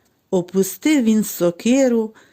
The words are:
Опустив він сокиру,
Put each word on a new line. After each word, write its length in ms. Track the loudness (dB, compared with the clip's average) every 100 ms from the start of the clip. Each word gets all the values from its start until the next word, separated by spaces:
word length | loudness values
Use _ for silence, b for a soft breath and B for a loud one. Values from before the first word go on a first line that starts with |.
| _ _ _
Опустив 720 | -4 -2 -2 -2 -2 0 2
він 220 | 2 0
сокиру, 880 | -2 -2 -2 -2 0 2 2 0 -2 b b